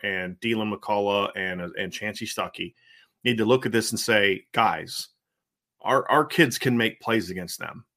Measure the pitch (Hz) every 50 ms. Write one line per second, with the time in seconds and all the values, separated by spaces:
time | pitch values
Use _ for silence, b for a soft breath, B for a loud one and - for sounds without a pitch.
0 | - 101 95 92 92 90 92 _ - 113 117 110 110 107 101 98 - - 104 104
1 | 101 101 101 101 101 - - 98 95 92 92 90 87 87 - - 98 92 - -
2 | 104 107 104 - 113 - - 110 92 87 - - 87 170 b b b b b b
3 | b b b _ - 123 120 113 110 110 131 127 127 117 107 113 110 - 113 104
4 | - - 110 104 98 98 95 90 - _ - 120 113 98 85 80 82 - - -
5 | - - _ _ _ _ _ _ _ _ _ _ _ _ _ _ - - 131 135
6 | - - 127 151 151 151 - - 160 131 - - - 131 120 117 113 110 - _
7 | - 117 113 113 90 87 92 92 90 87 - - 82 78 - 117 - _ _